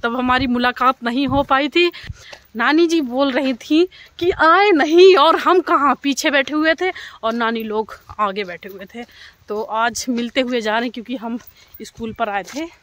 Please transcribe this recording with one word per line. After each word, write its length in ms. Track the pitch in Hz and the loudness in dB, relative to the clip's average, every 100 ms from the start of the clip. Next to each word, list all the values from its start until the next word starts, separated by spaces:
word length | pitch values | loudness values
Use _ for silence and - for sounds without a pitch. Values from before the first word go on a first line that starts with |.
तब 140 | 233 233 | -4 -4
हमारी 300 | 247 254 262 | 0 0 0
मुलाकात 580 | 247 247 247 254 262 | 0 -2 0 0 0
नहीं 220 | 240 240 277 | -4 -2 0
हो 160 | 277 | 0
पाई 260 | 277 269 294 | 0 0 0
थी। 240 | 330 349 - - - - - _ 214 | 2 0 0 -16 -18 -18 -20 _ -4
नानी 300 | 240 302 339 | 0 2 2
जी 140 | 330 | 0
बोल 300 | 262 247 277 | -2 -2 0
रही 240 | 254 269 | 0 -2
थी 340 | 247 - 302 370 - - - | -4 0 0 0 -4 -20 -6
कि 120 | 349 | -4
आए 400 | - 320 349 403 | 2 4 4 4
नहीं, 460 | 330 294 330 381 349 | 2 4 8 8 8
और 200 | 302 320 | 6 4
हम 240 | 294 370 | 2 2
कहाँ, 340 | 339 339 285 - | 2 0 2 0
पीछे 280 | 277 269 302 | -2 -2 0
बैठे 240 | 277 269 | 0 0
हुए 200 | 302 320 | -2 0
थे 160 | 320 359 359 - - | 0 -2 -6 -14 -8
और 100 | 226 | -6
नानी 300 | 233 226 226 | -4 -4 -4
लोग 360 | 220 214 214 - _ - | -6 -6 -6 -10 _ -6
आगे 260 | 214 196 | -6 -4
बैठे 240 | 190 170 202 | -8 -10 -16
हुए 180 | 190 190 | -18 -18
थे। 100 | 233 240 - - _ _ | -18 -18 -20 -20 _ _
तो 140 | 214 | -8
आज 440 | 214 220 233 220 - | -6 -2 -2 -2 -6
मिलते 320 | 233 240 277 | -4 -4 -4
हुए 200 | 247 247 | -2 -2
जा 120 | 214 | -2
रहे 100 | 220 | -2
हैं, 80 | 240 | -2
क्योंकि 260 | 247 214 247 | -8 -10 -10
हम 220 | 226 233 - _ _ _ | -8 -10 -12 _ _ _
स्कूल 300 | 214 - 226 | -20 -12 -12
पर 160 | 208 220 | -6 -4
आए 140 | 202 | -4
थे 220 | 180 254 330 - | -8 -10 -12 -14